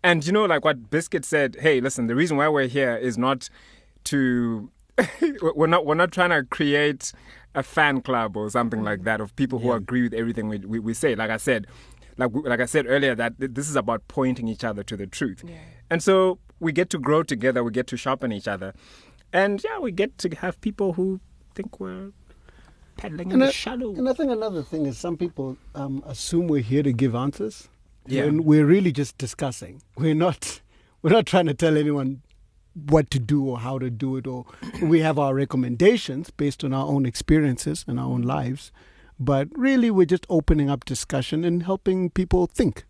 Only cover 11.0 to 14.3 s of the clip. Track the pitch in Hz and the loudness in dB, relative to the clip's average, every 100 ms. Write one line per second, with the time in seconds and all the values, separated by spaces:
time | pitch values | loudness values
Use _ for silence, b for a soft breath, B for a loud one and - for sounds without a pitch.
11 | 156 110 110 110 - 117 98 b b b | 0 0 -2 -2 0 -2 -2 b b b
12 | b - 127 113 151 120 123 165 123 139 | b -4 -2 -2 -2 -2 0 0 2 2
13 | 139 117 117 117 135 120 147 139 104 113 | 2 0 -4 -4 -8 -6 -4 -2 -2 -4
14 | - - 131 | -6 -2 -2